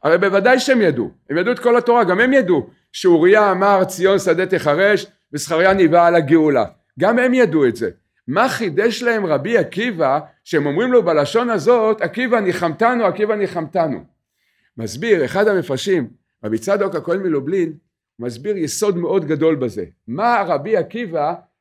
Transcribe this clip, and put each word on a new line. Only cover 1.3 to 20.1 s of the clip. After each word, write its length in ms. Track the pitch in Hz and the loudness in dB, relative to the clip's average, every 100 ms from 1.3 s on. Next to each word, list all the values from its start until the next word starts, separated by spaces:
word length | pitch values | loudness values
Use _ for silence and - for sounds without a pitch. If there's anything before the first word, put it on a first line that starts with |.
הם 80 | 151 | -4
ידעו 140 | 185 | -2
את 60 | 247 | 0
כל 180 | 240 240 | 2 2
התורה, 280 | 233 240 | 2 2
גם 160 | 196 185 | 2 2
הם 120 | 247 | 4
ידעו 340 | 269 185 160 - _ _ | 2 2 0 0 _ _
שאוריה 580 | - 185 170 175 214 208 | -2 2 4 6 6 4
אמר, 340 | 185 202 196 | 2 2 2
"ציון 340 | 185 - 190 196 | 0 0 2 2
שדה 280 | 190 170 185 | 0 0 0
תחרש", 600 | 185 147 147 196 202 - _ _ | -2 0 2 2 2 -2 _ _
וזכריה 400 | 143 143 165 190 | -12 -4 2 2
ניבא 340 | 196 170 170 170 | 4 4 6 4
על 80 | |
הגאולה. 500 | 170 147 160 156 135 107 _ _ - | 4 4 4 4 2 -2 _ _ -2
גם 180 | 180 233 | 0 2
הם 160 | 254 | 2
ידעו 320 | 254 226 151 131 | 2 2 4 2
את 100 | - | 0
זה. 140 | 107 - _ _ - | -8 -10 _ _ -6
מה 200 | 156 247 | -2 0
חידש 540 | - 220 143 226 214 | -2 -4 0 -2 -2
להם 240 | 240 226 185 | -2 -2 -2
רבי 320 | 143 143 233 | -2 0 -2
עקיבא, 640 | 160 175 240 175 139 143 - _ | -2 -4 -4 -2 0 0 -6 _
שהם 220 | - 160 143 | -4 -2 -2
אומרים 260 | 147 247 | -2 2
לו 100 | 247 | 2
בלשון 480 | 175 156 143 226 240 | 2 0 0 -2 -2
הזאת, 500 | 214 151 247 220 214 | -2 2 2 2 0
"עקיבא 400 | 175 - 254 233 | -4 -4 0 0
ניחמתנו, 640 | 190 175 240 151 233 247 | 0 -2 -4 0 0 2
עקיבא 300 | 208 196 208 | -2 0 -2
ניחמתנו"? 720 | 214 196 175 156 185 160 104 - _ _ _ _ _ _ - | -2 -2 -4 -6 -2 -2 -4 -12 _ _ _ _ _ _ -12
מסביר, 480 | 110 120 226 190 | -10 -6 -6 -6
אחד 240 | 127 175 214 | -6 -4 -2
המפרשים, 600 | 196 156 131 - 180 120 _ _ _ | -4 -6 -8 -4 -4 -6 _ _ _
רבי 140 | 107 113 | -8 -8
צדוק 360 | - 202 196 | -4 -4 -2
הכהן 260 | 175 156 185 | -6 -6 -4
מלובלין, 520 | 190 147 135 190 165 156 _ _ _ _ | -4 -4 -4 -4 -4 -8 _ _ _ _
מסביר 380 | 123 113 165 202 | -12 -10 -8 -6
יסוד 400 | 156 - 208 175 | -6 -4 -4 -2
מאוד 280 | 170 185 | -2 -2
גדול 300 | 151 156 160 | -2 0 0
בזה. 300 | 151 123 101 87 _ | 0 -4 -6 -12 _
מה 360 | - | -12